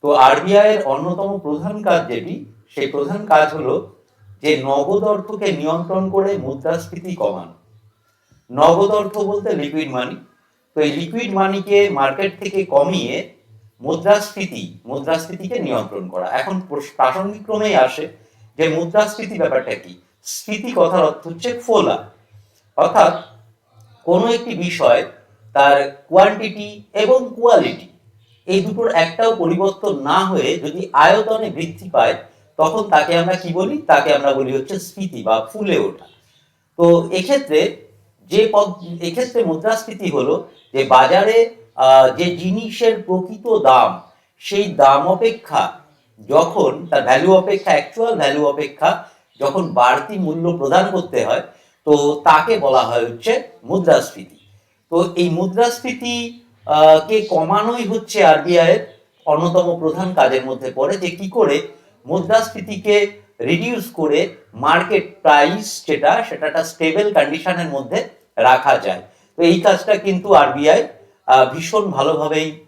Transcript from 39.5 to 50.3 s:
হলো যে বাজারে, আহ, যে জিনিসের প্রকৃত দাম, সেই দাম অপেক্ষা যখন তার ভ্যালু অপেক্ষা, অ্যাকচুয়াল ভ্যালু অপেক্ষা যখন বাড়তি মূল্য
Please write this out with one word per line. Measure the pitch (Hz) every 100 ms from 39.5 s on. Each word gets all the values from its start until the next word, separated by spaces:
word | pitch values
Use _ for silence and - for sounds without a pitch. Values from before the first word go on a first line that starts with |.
| 160 214 220 - 202 185
হলো | 143 127 170 - _ _
যে | 131
বাজারে, | 139 127 - 185 208 226 226 - - -
আহ, | 131 135 131 -
যে | 175 175
জিনিসের | 180 208 226 - 233 214
প্রকৃত | - 185 185 214 240 220
দাম, | - - 113 180 - _ _ _
সেই | - 202
দাম | 196 175 139 143 156
অপেক্ষা | 185 226 - - 143 90 - _ _ _ _ 107
যখন | 147 170 196 160 - 170
তার | 143
ভ্যালু | 123 135 175
অপেক্ষা, | 190 185 196 190
অ্যাকচুয়াল | 151 - - 226
ভ্যালু | 226 143 147 147
অপেক্ষা | 139 147 - 156 233 - _ _ _
যখন | 139 190 170
বাড়তি | 92 123 127 - 208
মূল্য | 180